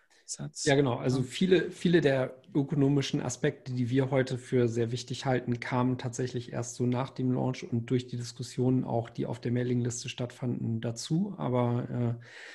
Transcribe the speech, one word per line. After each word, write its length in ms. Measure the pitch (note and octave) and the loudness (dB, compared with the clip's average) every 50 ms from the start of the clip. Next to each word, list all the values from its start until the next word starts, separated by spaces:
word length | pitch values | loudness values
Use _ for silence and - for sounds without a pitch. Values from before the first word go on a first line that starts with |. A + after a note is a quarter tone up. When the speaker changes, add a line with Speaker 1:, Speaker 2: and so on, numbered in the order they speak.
| _ _ _ _ _ - - - C#3+ | _ _ _ _ _ -14 -12 -10 -10
Speaker 1:
Satz. 200 | D3 - - - | -10 -8 -4 2
Speaker 2:
Ja, 120 | D3+ C#3 | 4 4
genau. 200 | C#3 C#3+ C3 A#2 | 6 6 4 2
Also 220 | C3 - C3+ B2+ C3+ | 0 0 0 2 2
Speaker 1:
Ja. 40 | B2 | 0
Speaker 2:
viele, 460 | - - - F#3+ F3+ F#3 E3+ - - | -2 -2 0 4 6 6 4 4 2
viele 280 | - - - F#3 E3+ E3+ | -4 -2 2 4 6 6
der 420 | D3 C#3+ C3+ C3 B2+ C3+ - - - - - | 6 6 4 2 0 -2 -4 -10 -12 -4 0
ökonomischen 640 | D3+ C#3 C#3 - C#3+ C#3 C#3 C#3+ C#3 C3+ - - C#3+ | 0 0 2 2 4 4 4 4 4 2 0 -2 -2
Aspekte, 520 | - C3+ - - - D3 C#3+ - - - B2 | -2 -2 -4 0 0 0 0 -2 -6 -6 -4
die 160 | B2+ B2 A#2 | -2 0 2
wir 220 | B2+ C3+ C3 C3 | 2 2 2 4
heute 260 | C#3+ C3 C3 C3 C3+ A#2 | 4 2 2 2 0 -6
für 320 | - - C3 B2+ A#2+ A#2 | -4 0 2 4 4 4
sehr 220 | A2+ A#2+ A#2 A2+ | 2 0 0 0
wichtig 340 | B2 A#2+ - - C3 - - | -2 -4 -6 -6 -8 -4 0
halten, 340 | C#3 B2+ A#2+ - - A#2+ A#2 | 0 0 0 2 0 -4 -4
kamen 380 | - - C3+ B2 B2 B2+ B2+ B2 | -2 -2 0 2 2 2 0 0
tatsächlich 560 | - A#2 A#2 - B2+ B2 - B2+ A#2+ - - | -4 -6 -4 -4 -4 -4 -4 -6 -8 -6 -6
erst 220 | B2 A#2 - - | -6 -6 -6 -4
so 100 | - B2 | -2 0
nach 240 | B2 B2 A#2+ C3+ C3+ | 0 0 0 -2 -4
dem 220 | - - B2+ B2+ B2 | -4 -4 -2 0 0
Launch 300 | C3 C3 B2+ B2+ - - - | 0 0 -2 -2 -4 -6 -4
und 180 | B2 A#2 A2+ A#2 | -4 -2 -2 0
durch 180 | B2+ B2 B2 - | 0 0 -2 -2
die 80 | - A#2+ | -8 -8
Diskussionen 680 | A#2+ A#2 - - B2 - - - B2 B2+ C3 B2+ - | -8 -8 -10 -12 -12 -8 -2 0 2 2 2 2 0
auch, 240 | - B2+ A#2 A2+ - | 0 -2 -2 -2 -4
die 160 | - - C3+ | -4 -6 -6
auf 160 | C3 B2+ A#2+ | -4 -4 -6
der 100 | - B2 | -4 -2
Mailingliste 560 | A#2+ B2 B2 B2 B2 B2 A#2+ B2 A#2+ - - C3 | -2 0 0 0 0 0 0 -2 -4 -6 -8 -10
stattfanden, 720 | - - B2 - - - - A#2+ A#2+ - - A#2 A2+ A2+ | -8 -6 -6 -8 -6 -6 -4 -4 -4 -2 -2 -2 -4 -2
dazu. 540 | A2+ A#2+ A#2 - - - D#3+ E3+ G3+ G#3 F#3+ - | -4 -4 -6 -6 -4 -2 0 0 0 -2 -4 -4
Aber, 800 | D3+ C3+ B2 B2 B2 A#2+ A#2+ A#2+ A#2+ B2 B2+ B2 A#2+ A#2+ A#2 A#2+ | -2 0 2 2 2 2 2 0 -2 -2 -2 -2 0 0 -2 -4
äh, 40 | - - - - - - - | -8 -16 -18 -18 -18 -18 -20